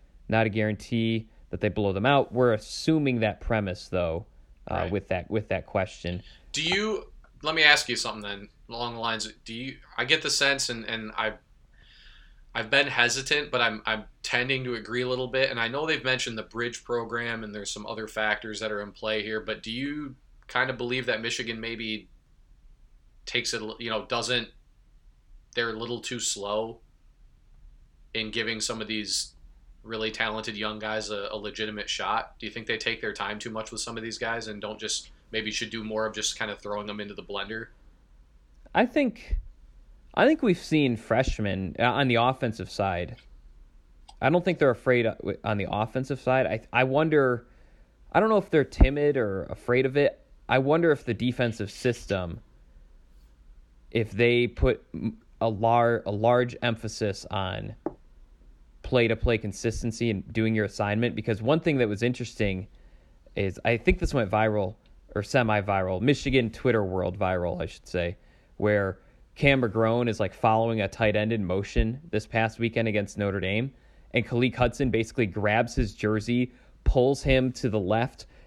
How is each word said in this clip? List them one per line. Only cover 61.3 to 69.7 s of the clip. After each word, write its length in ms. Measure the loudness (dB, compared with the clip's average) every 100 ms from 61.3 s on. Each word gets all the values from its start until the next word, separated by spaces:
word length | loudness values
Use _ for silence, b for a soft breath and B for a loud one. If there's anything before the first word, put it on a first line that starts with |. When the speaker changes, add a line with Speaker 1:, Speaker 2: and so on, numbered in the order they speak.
| -2
Speaker 1:
one 180 | 2 2
thing 180 | 2 2
that 100 | 2
was 140 | 2
interesting 640 | -2 -2 -6 -2 -2 -2 -8 b b b b b b -4
is, 240 | -4 -2
I 140 | 0 2
think 220 | 2 2
this 140 | 2
went 180 | 0 2
viral, 440 | 2 2 2 -2 -6 -20 -20 -8 -6
or 60 |
semi-viral, 800 | 0 2 4 2 2 0 0 0
Michigan 480 | 2 2 2 2 2
Twitter 340 | 0 2 2
world 340 | 2 0 -2 0
viral, 440 | 0 0 -2 -4
I 40 | -6
should 200 | -10 -6
say, 300 | -2 -2 -6 b b b -2
where 420 | 2 2 2 -4 b b b 2
Cam 260 | 4 4
McGrone 480 | 2